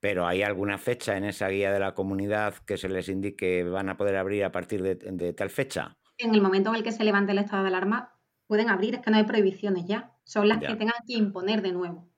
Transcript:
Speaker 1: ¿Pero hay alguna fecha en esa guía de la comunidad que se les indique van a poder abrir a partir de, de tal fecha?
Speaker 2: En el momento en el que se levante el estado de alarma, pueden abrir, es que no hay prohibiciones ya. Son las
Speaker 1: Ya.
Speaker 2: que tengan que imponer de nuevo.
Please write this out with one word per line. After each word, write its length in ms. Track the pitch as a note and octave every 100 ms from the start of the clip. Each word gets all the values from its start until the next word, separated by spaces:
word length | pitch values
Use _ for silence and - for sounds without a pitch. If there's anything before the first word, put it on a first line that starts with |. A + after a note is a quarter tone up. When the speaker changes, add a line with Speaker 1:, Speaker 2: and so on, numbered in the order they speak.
Speaker 1:
¿Pero 280 | G2+ F#2 F2
hay 140 | F#2
alguna 360 | G#2 F#2+ G2+ G2+
fecha 380 | - A#2+ - G2+
en 80 |
esa 240 | G2+ F#2 F#2+
guía 240 | G2 G2
de 80 | G2+
la 120 | G2
comunidad 600 | - F#2+ G2 G2+ G#2+ G#2+ -
que 120 | - G2
se 120 | F#2+
les 200 | F#2+ F2+
indique 560 | F#2+ G2+ G2 F#2 F2+
van 240 | F2 F#2 F#2+
a 80 | F#2+
poder 200 | G2+ G2
abrir 280 | F#2+ G2+
a 80 | F#2+
partir 280 | F2 F2+ G#2
de, 140 | F#2
de 380 | F#2 F#2+ F#2 F2
tal 180 | - G2
fecha? 460 | - - - C2 _ _ _
Speaker 2:
En 160 | A#3
el 60 | G#3+
momento 300 | G3 F#3+ G3+
en 60 | A3+
el 80 |
que 80 | A3+
se 100 | G#3+
levante 300 | G#3+ G3+ G3
el 60 | G3+
estado 260 | G3+ G3
de 40 | F#3+
alarma, 440 | F#3 F#3+ A#3 B3 _ _ _ _
pueden 240 | G#3+ A#3
abrir, 240 | F#3+ G#3+
es 60 | A#3
que 100 | -
no 60 | A3
hay 80 |
prohibiciones 600 | G#3+ G#3+ G3 F#3+ G#3 F#3 E3+
ya. 260 | A3 - _
Son 240 | _ G#3+ G#3
las 140 | A3
Speaker 1:
Ya. 80 | -
Speaker 2:
que 80 | G#3+
tengan 260 | A3 A#3+
que 100 | A#3
imponer 480 | A#3+ G#3 F#3 F#3+ A3
de 100 | F#3+
nuevo. 360 | F3+ F3 E3+ -